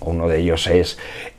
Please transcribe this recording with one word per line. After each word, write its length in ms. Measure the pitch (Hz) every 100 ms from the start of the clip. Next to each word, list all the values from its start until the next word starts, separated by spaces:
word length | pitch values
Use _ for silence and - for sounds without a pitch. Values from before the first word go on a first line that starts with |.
Uno 260 | - 82 85
de 140 | 80
ellos 260 | 85 80 -
es 320 | 87 85 - - - -